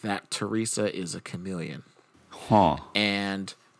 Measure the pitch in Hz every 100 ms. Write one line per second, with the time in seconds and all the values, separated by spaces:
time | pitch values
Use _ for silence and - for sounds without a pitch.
0 | 107 98 - - 104 110 113 - 104 92
1 | 87 - - 87 95 87 76 71 - _
2 | _ _ - - - 107 85 67 - 101
3 | 104 101 101 98 95 - _